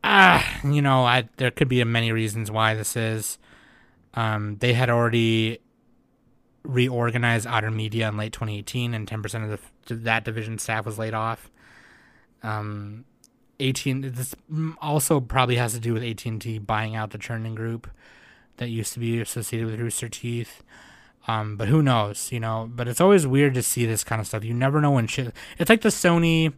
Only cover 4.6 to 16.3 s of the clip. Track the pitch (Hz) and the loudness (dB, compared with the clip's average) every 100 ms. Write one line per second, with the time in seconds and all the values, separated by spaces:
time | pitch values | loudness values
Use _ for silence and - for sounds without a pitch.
4.6 | 123 120 123 120 117 117 113 113 110 113 | 0 2 2 2 2 2 2 2 0 -4
5.6 | _ _ _ _ _ _ _ _ _ _ | _ _ _ _ _ _ _ _ _ _
6.6 | - 123 127 120 120 120 120 117 113 117 | -4 0 0 2 0 0 2 0 0 -2
7.6 | 107 110 110 113 110 107 110 - 110 104 | 0 -4 -4 -2 -2 -4 -8 -8 -8 -8
8.6 | 98 127 120 113 104 110 104 117 107 104 | -8 -6 -4 -6 -6 -8 -6 -6 -6 -8
9.6 | - _ - 113 113 113 110 113 107 110 | -12 _ -12 -8 -2 -2 -2 -8 -8 -8
10.6 | - 110 110 107 110 110 113 113 - _ | -4 -4 -4 -6 -6 -4 -4 -6 -14 _
11.6 | _ - - - _ _ _ _ 110 107 | _ -20 -20 -20 _ _ _ _ -8 -6
12.6 | 104 104 101 110 - _ _ _ _ _ | -6 -10 -12 -14 -20 _ _ _ _ _
13.6 | 135 127 139 131 135 123 127 - _ 156 | -2 -2 -2 -4 -6 -8 -10 -12 _ -4
14.6 | 160 160 151 151 - 151 120 131 123 120 | -4 -6 -2 -2 2 0 2 0 2 2
15.6 | 120 120 117 113 120 110 120 | -2 -4 -2 -2 -4 -6 -6